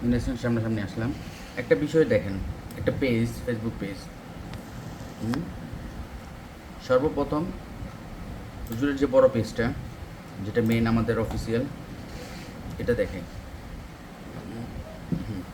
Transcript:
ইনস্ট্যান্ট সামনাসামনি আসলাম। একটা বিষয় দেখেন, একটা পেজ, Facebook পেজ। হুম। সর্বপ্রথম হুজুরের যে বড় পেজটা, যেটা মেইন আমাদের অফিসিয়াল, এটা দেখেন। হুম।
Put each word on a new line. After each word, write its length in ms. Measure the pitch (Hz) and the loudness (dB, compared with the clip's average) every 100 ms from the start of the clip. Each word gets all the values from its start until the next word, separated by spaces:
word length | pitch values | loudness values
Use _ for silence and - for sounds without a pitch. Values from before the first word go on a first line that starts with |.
ইনস্ট্যান্ট 380 | 120 123 135 120 | 4 4 2 0
সামনাসামনি 400 | 120 117 110 110 | 2 2 2 0
আসলাম। 320 | 98 - 117 151 - - - - | 0 -2 -2 -2 -6 -10 -10 -8
একটা 180 | 120 | 4
বিষয় 300 | 160 147 160 | 4 6 6
দেখেন, 280 | 147 110 98 98 - - - - | 8 6 4 -2 -2 -4 -8 -2
একটা 140 | - - | 0 2
পেজ, 280 | 135 117 117 117 - | 4 6 4 0 -2
Facebook 240 | 117 113 - | -2 -2 -4
পেজ। 160 | 98 95 - - - - - - - - - - - - | -6 -6 -10 -12 -12 -12 -10 -10 -10 -10 -10 -10 -10 -6
হুম। 200 | 107 131 180 - - - - - - - - - - - - - - | -2 -2 -2 -8 -8 -8 -8 -10 -10 -10 -12 -12 -14 -14 -14 -14 4
সর্বপ্রথম 560 | 127 151 143 143 151 180 190 - - - - - - - - - - - | 4 4 2 0 0 0 -4 -8 -8 -8 -10 -12 -10 -10 -8 -10 -10 -6
হুজুরের 260 | 113 139 139 | 0 2 4
যে 100 | 143 | 6
বড় 220 | 131 127 | 10 8
পেজটা, 400 | 120 107 - 117 139 - - - - - - 98 | 8 0 2 0 0 -6 -10 -12 -12 -12 -8 0
যেটা 160 | 113 | 2
মেইন 240 | 113 117 113 | 6 6 6
আমাদের 320 | 113 110 113 | 6 4 2
অফিসিয়াল, 460 | 107 - - 113 143 - - - - - - - - - - - | 2 0 0 2 0 -4 -10 -10 -10 -10 -8 -10 -10 -10 -8 -6
এটা 160 | 104 | 2
দেখেন। 260 | 120 127 95 85 - - - - - - - - - - - - 117 120 - - - - | 2 2 0 -8 -10 -10 -12 -10 -10 -12 -12 -14 -12 -10 -10 -8 -8 -8 -8 -8 -10 -4
হুম। 320 | 165 - 104 - | -2 -2 -6 -6